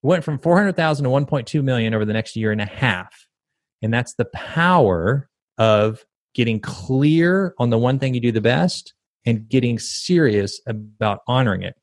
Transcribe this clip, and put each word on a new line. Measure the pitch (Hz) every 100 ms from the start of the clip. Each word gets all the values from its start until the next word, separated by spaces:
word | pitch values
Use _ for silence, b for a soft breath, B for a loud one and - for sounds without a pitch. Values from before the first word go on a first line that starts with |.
Went | 131 175
from | 151 147
four | 165 175
hundred | 202 180
thousand | 160 143
to | 135
one | 139 143
point | 147 120
two | 156
million | 135 123 113
over | 110
the | 107
next | 110 110 113
year | 110
and | 107
a | 101
half. | - 127 90 92 _ _ _ _ _ _ _
And | 110
that's | 117 120
the | - 117
power | - - - 175 185 113 87 87 139 - _ _ -
of | 110 107 107 110 _ _ _
getting | - 117 110
clear | - - - 131 147 160 170 190 185 -
on | 120
the | 113
one | 123 135
thing | 135
you | 123
do | 120
the | 113
best | 113 135 180 - - _ _ _ -
and | 110 110
getting | 131 123 113
serious | - - - 180 147 104 101 - -
about | 110 107 _ 107 98 -
honoring | 127 123 92
it. | 92 -